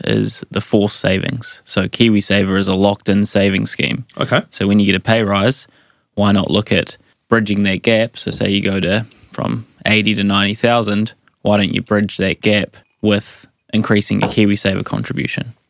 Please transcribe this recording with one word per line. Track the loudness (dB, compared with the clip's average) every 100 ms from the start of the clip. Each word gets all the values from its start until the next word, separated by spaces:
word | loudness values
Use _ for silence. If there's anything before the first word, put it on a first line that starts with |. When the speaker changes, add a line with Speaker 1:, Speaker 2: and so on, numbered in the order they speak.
Speaker 1:
is | -2 0 -2 -6 -8
the | -8
forced | 0 0 0 -2
savings. | -2 -2 -4 -8 -10 -16
So | -6 -4 -2
KiwiSaver | 2 4 4 2 0 2 0
is | 0
a |
locked-in | 2 2 2 0 0 2
savings | 2 2 0 -2
scheme. | -4 -4 -4 -8 -6
Speaker 2:
Okay. | -2 -2 -2
Speaker 1:
So | -2 2
when | 4
you | 4
get |
a | 2
pay | 2 0
rise, | 2 2 0 -2 -8 _ _ _ _
why | 0 2
not | 2 2
look | 0 2
at | 0 -2 -8 _ _ _
bridging | 0 2 0
that | 0 0
gap? | 2 2 0 -4
So | -8
say | -4 0
you | 0
go | 0 -2
to, | 0 -2 -4 -14 _
from | -6 -4 -6 -10 _ 0
eighty | 2 2
to | 0
ninety | 0 2 0
thousand, | 0 2 2 2 -2 -4 -8 _ _
why | 0 2
don't | 2
you | -2
bridge | -2 0 0 -2
that | -2 0
gap | 0 0 -2 -10 _ _
with | 0 0 -2 -14 -20 _ _
increasing | -2 2 0 0 -2
your | 0
KiwiSaver | 2 2 2 -2 -2
contribution | -4 -6 -6 -6 -6 -6 -8 -12